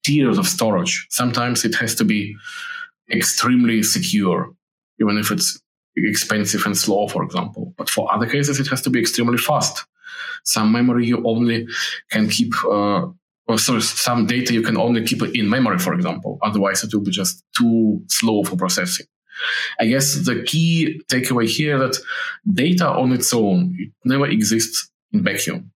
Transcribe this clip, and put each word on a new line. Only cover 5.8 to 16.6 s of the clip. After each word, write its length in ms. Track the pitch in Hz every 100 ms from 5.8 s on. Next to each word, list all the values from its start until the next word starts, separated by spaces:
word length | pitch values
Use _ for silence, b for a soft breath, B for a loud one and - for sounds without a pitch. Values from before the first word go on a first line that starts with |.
| _ -
expensive 680 | 104 104 - 107 101 104 104
and 120 | 95
slow, 320 | - 98 101
for 160 | 98 92
example. 480 | 90 90 - 90 -
But 120 | -
for 200 | - -
other 120 | 101 113
cases, 320 | 143 143 131
it 100 | 139
has 140 | 127
to 60 | -
be 120 | 123
extremely 360 | 117 - 120 120
fast. 480 | - 143 - - - B B B B B -
Some 260 | 113 107
memory 360 | 117 123 120 117
you 140 | 123 117
only 420 | 113 120 117 113 B B B _
can 200 | 110 107
keep, 240 | - 117 117
uh, 440 | - 104 101 98 90 - _ _ -
or 100 | 107
sorry, 240 | - 117
some 460 | 110 - - 120 107
data 260 | 123 123
you 80 | 117
can 160 | - 113
only 260 | 117 117
keep 180 | - 120
in 280 | 110 117 104
memory, 300 | 123 117 92
for 140 | 90
example. 460 | 87 85 - - -
Otherwise, 440 | 107 104